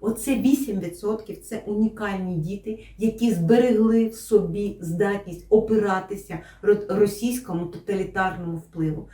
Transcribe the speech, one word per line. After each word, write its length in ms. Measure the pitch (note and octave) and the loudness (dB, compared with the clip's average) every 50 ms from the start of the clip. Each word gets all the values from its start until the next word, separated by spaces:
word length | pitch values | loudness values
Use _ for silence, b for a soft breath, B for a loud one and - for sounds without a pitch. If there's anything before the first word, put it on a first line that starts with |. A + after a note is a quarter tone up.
Оце 340 | G3+ A3 A3+ - - C4+ C4 | -4 -4 -4 -2 -2 0 0
вісім 440 | A3 F#3+ C4 C#4 - - - G3+ F#3 | 2 4 4 2 2 0 -2 -4 -4
відсотків — 600 | E3+ E3+ - - G#3 G#3 A3 A3 - - - - | -4 -6 -8 -6 -4 -4 -4 -4 -6 -10 -14 -14
це 220 | - - A3+ G#3+ - | -12 -10 -10 -8 -6
унікальні 720 | G#3 G#3 G#3 A3 A3 G#3+ - G#3+ G3+ G3 F#3+ F#3 F3+ F3+ D#3+ | -4 -2 0 0 0 -2 -4 -6 -4 -4 -4 -4 -4 -4 -4
діти, 420 | D#3 F3 G3+ G#3 - A3 A3 - B B B B | -4 -4 -6 -8 -8 -10 -10 -10 B B B B
які 340 | G#3+ A3+ A3 - A#3 A#3 | -2 -2 0 0 0 0
зберегли 760 | F#3+ E3+ E3 D#3+ A#3 B3 B3+ B3 A3 G#3+ A3 A3+ A3 A3+ A3+ A3 | 2 2 4 4 6 6 6 6 6 4 4 4 4 4 2 2
в 80 | - | -2
собі 600 | - - - A3 G3+ F3 E3 E3 G3+ G#3 G3 - - | -6 0 4 4 4 4 2 -2 -4 -4 -4 -6 -6
здатність 640 | F3+ D#3+ E3+ F3+ G#3 G3+ G3+ G3 - F3+ E3 - - - | -6 -4 -2 0 0 0 0 -2 -6 -8 -12 -14 0 4
опиратися 880 | G#3+ A3 A3 - A3 G#3+ G3+ G3 F#3+ F#3+ F#3 - G3+ G3 - - E3+ D#3+ B B B B B | 4 4 4 4 2 2 2 2 0 -2 -2 -6 -10 -12 -10 -10 -12 -12 B B B B B
ро-, 340 | G#3 G#3 G3+ - - G3 G#3 | 2 2 2 2 0 2 4
російському 680 | G#3 G3+ - - A#3 B3 B3 - - - E3+ E3+ F3 | 4 2 2 0 -2 -2 -2 -4 -6 -4 -4 -4 -4
тоталітарному 920 | - - E3 - - G3 F#3+ F#3+ - - F#3+ F#3+ F#3 F3+ F3+ F3 E3+ E3 D#3+ | -6 -8 -10 -6 -4 -4 -4 -4 -4 -2 -2 -2 -2 -2 -4 -6 -6 -6 -8
впливу. 520 | - - - E3 D#3+ D#3 D#3 D#3 - - | -8 -10 -6 -4 -2 -2 -2 -4 -8 -14